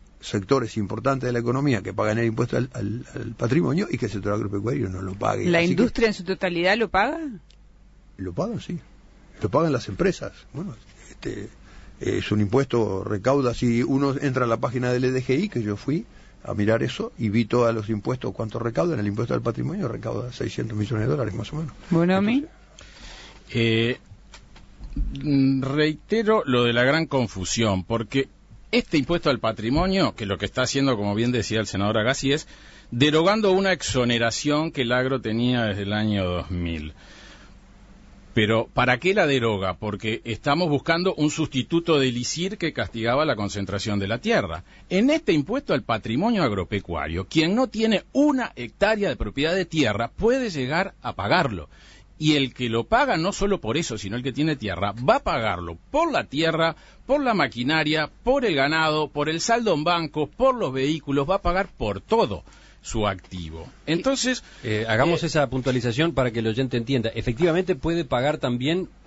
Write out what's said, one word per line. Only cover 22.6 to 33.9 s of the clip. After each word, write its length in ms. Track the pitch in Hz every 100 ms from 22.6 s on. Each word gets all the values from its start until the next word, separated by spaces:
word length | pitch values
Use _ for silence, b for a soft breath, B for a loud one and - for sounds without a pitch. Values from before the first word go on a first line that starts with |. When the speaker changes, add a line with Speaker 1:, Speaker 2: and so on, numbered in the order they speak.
| - - B B B B B B - 117
Speaker 3:
Eh, 420 | 117 113 117 127 - - - - - - - - - - - 139
mm, 400 | 147 139 135 135
reitero 800 | 131 147 151 151 - 220 208 220 135
lo 180 | 123
de 80 | 120
la 120 | 117
gran 220 | 127 156 156
confusión, 800 | 139 113 92 90 113 113 92
porque 460 | 87 113 110 135 - - - - -
este 260 | 240 - 156
impuesto 320 | 131 170 156
al 100 | 120
patrimonio, 760 | 113 104 110 147 190 190 131 -
que 100 | 101
lo 120 | 95
que 80 | 101
está 180 | 127
haciendo, 340 | 127 139 139 110
como 160 | 101
bien 180 | 104 120
decía 280 | 123 - 110
el 80 | 101
senador 320 | 95 101 110
Agassi, 340 | 113 139 135
es 140 | 151 - B B B B
derogando 640 | 120 151 156 180 220 202
una 200 | 185 196
exoneración 1000 | 180 -